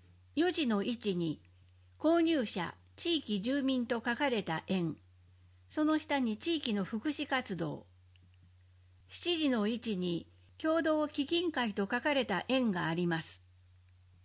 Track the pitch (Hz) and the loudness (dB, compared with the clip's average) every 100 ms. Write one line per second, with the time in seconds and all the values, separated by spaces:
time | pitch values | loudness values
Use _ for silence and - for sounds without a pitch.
0 | - - - 277 359 339 247 202 202 233 | -20 -20 -6 0 0 2 2 2 0 -2
1 | 208 175 165 - - - - - - - | -2 0 -2 -4 -10 -20 -20 -20 -20 -2
2 | 302 339 330 311 208 196 165 - - - | 2 4 4 2 0 -4 -6 -8 -18 -8
3 | 339 320 - 202 233 277 262 254 233 233 | -2 -2 -2 -2 0 0 0 0 0 -2
4 | 247 233 277 220 180 160 - 190 165 - | -2 0 0 0 -2 -4 -2 0 0 -4
5 | - - - - - - - 311 311 311 | -14 -20 -20 -20 -20 -20 -8 0 2 2
6 | - 285 233 214 330 320 247 202 175 220 | 0 0 0 -2 -2 -2 0 -2 -2 -4
7 | 311 285 285 262 247 170 156 143 - - | -4 -4 -2 -2 -2 -4 -4 -6 -14 -20
8 | - - - - - - - - - - | -20 -20 -20 -20 -20 -20 -20 -20 -20 -20
9 | - - 339 330 294 233 208 233 233 185 | -16 -6 0 2 2 2 2 0 -2 -2
10 | 180 170 - - - - 320 330 311 311 | 0 -2 -6 -20 -20 -4 0 2 2 2
11 | 294 - 277 339 349 294 233 202 196 240 | 0 -2 0 2 2 0 -2 -2 -2 0
12 | 311 269 233 180 - 262 233 175 160 165 | 2 2 2 -2 0 2 2 2 0 2
13 | 175 160 - - - - - - - - | 2 0 -4 -14 -20 -20 -20 -20 -20 -20
14 | - - | -20 -20